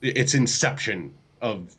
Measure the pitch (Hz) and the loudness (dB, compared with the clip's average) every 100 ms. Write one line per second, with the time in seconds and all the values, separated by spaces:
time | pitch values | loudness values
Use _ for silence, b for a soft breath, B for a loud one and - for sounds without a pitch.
0 | 131 127 139 139 120 - 147 - - 95 | -2 0 2 4 4 2 0 0 -4 -4
1 | 71 - _ _ 120 101 87 | -8 -14 _ _ -4 -4 -8